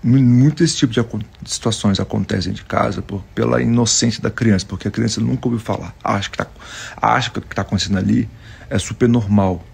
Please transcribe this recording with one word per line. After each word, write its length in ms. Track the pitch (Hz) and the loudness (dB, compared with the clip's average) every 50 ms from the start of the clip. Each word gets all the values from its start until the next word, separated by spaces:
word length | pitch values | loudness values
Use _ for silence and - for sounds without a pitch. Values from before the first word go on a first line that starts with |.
| - | 4
mu-, 200 | 120 120 135 135 | 4 4 6 6
muitos 520 | 120 123 123 131 151 151 - 170 160 - | 6 6 6 6 6 4 4 2 0 2
tipos 180 | - - 123 113 | 2 0 0 2
de 60 | 120 | 0
acon-, 240 | 117 113 - 107 92 - - - - | -2 -2 -4 -8 -8 -10 -14 -18 -12
situações 540 | - - - - 120 104 - - 104 98 95 | -10 -10 -4 -2 -2 -4 0 2 2 2 2
acontecem 540 | 98 - - 107 98 - 107 101 - - 98 | 0 -2 -2 -4 -2 0 -2 -2 -2 -4 -6
de 100 | 101 - | -8 -8
casa 400 | - - - 107 113 101 101 - | -4 0 0 0 0 -2 -4 -8
por, 220 | - - 98 95 - - | -8 -8 -10 -10 -10 -4
pela 260 | - 113 117 120 120 | -2 0 2 2 2
inocência 600 | 123 117 117 117 120 113 - - - 117 113 - - | 2 2 2 2 2 2 0 0 0 0 -2 -2 -4
da 80 | 113 | -6
criança, 340 | - - - 113 101 92 - | -4 0 2 2 2 2 0
porque 200 | - - 92 - | -4 -10 -6 -6
a 40 | 104 | -6
criança 300 | - - 117 113 110 - | -4 -2 -2 -2 -2 -2
nunca 280 | 117 117 127 127 - 123 | -2 -2 -2 -2 -2 -4
ouviu 100 | 120 113 | -4 -4
falar, 360 | 110 - 98 - - - - - - | -4 -6 -6 -6 -6 -10 -14 -8 -4
acha 260 | - 113 101 98 - | -2 -2 -2 -4 -6
que 60 | - | -6
tá, 100 | - - - - - - - - - - - - | -8 -8 -8 -8 -20 -20 -18 -16 -14 -14 -14 -8
acha 340 | - - 107 113 127 123 - | -2 0 0 2 0 0 -4
que 80 | - 101 | -6 -8
o 40 | - | -10
que 120 | - - | -8 -6
tá 80 | - 98 | -6 -4
acontecendo 360 | - - 95 - - 101 95 | -2 -2 -2 0 0 -2 0
ali 300 | 98 101 110 123 120 107 - - - - - - - - | 2 2 2 2 0 -2 -6 -18 -20 -20 -20 -20 -12 -4
é 100 | 135 110 | -4 -4
super 300 | - - 117 - 127 120 | -4 -4 -2 0 2 4
normal 560 | 120 120 107 98 104 101 98 95 92 82 - - | 4 2 2 2 2 2 2 2 -2 -4 -8 -16